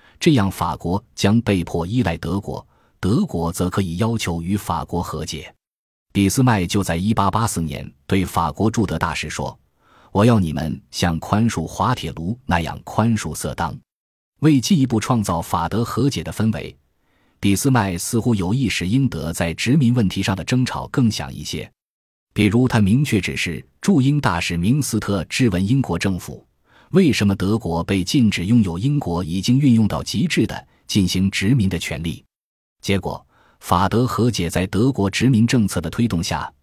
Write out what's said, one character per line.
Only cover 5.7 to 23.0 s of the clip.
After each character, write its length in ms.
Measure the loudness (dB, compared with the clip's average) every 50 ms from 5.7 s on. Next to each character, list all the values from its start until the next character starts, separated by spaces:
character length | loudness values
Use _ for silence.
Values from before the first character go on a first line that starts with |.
| _ _ _ _ _ _ _ _
俾 180 | 0 2 2 4
斯 140 | 4 4
麦 240 | 4 4 4 2 0
就 160 | 0 0 -2
在 140 | 0 0 -2
一 160 | 0 0 0
八 180 | 2 2 2 2
八 160 | 0 0 0
四 140 | -2 -2 -4
年 300 | -4 -6 -6 -8 -12 -14 -18 _ _
对 180 | -2 0 0 0
法 260 | 0 -2 -2 -2 -2
国 200 | -2 -2 -2 0
驻 160 | 0 0 -2
德 120 | -2 -2 -2
大 160 | -2 -2 -4
使 140 | -4 -8 -8
说 300 | -8 -8 -8 -8 -10 -14 _ _ _ _ _ _ _ _ _ _
：“我 140 | 0 4 4
要 160 | 6 6 4
你 140 | 2 0 -2
们 260 | -4 -4 -4 -6 -8 -10 _
像 280 | -6 -4 -2 -2 -2 -4
宽 280 | -2 0 0 2 2
恕 200 | 0 0 -2 -6
滑 280 | -6 -4 -2 -2 -2 -2
铁 160 | -2 -4 -8
卢 260 | -8 -8 -6 -6 -8 -8 _
那 160 | -2 -2 -2
样 180 | -2 -4 -8 -12 -14
宽 300 | -6 -2 0 0 0 0
恕 200 | 0 -2 -6 -8
色 200 | -8 -8 -8 -6
当。” 240 | -4 -6 -6 -6 -10 -16 _ _ _ _ _ _ _ _ _ _ _
为 200 | 4 4 4 4
进 160 | 4 4 4
一 80 | 4 4
步 140 | 2 2 0
创 240 | 0 2 0 0
造 180 | 0 0 -2 -4
法 280 | -4 -2 -2 -2 -2 -2
德 160 | -2 -2 -4
和 260 | -2 -2 0 0 0
解 120 | 0 -2
的 100 | -6 -6
氛 200 | -4 0 0 0
围， 240 | 0 -2 -6 -10 -14 _ _ _ _ _ _ _ _ _ _ _ _ _
俾 160 | 0 0 2
斯 160 | 2 2 2
麦 260 | 2 2 2 0 -2
似 220 | -4 -4 -2 -2 0
乎 160 | 0 2 0
有 180 | 0 0 0
意 160 | 0 0 0 -2
使 200 | -2 -2 -2 0
英 200 | 2 2 2 0
德 240 | 0 -4 -6 -6
在 220 | -4 -2 -2 -4 -4
殖 220 | -2 -2 0 2
民 180 | 4 4 4 4
问 120 | 2 2 0
题 120 | 0 -2
上 140 | -2 -2 -2
的 80 | -4
争 240 | -2 -2 0 0 0
吵 180 | 0 -4 -6 -8 -4
更 200 | 0 2 2 2
响 240 | 0 -2 -6 -10
一 120 | -10 -12 -10
些。 260 | -8 -8 -8 -10 -12 _ _ _ _ _ _ _ _ _ _ _ _ 0
比 120 | 2 4
如 200 | 4 4 4 4
他 140 | 4 4 4
明 240 | 4 4 4 2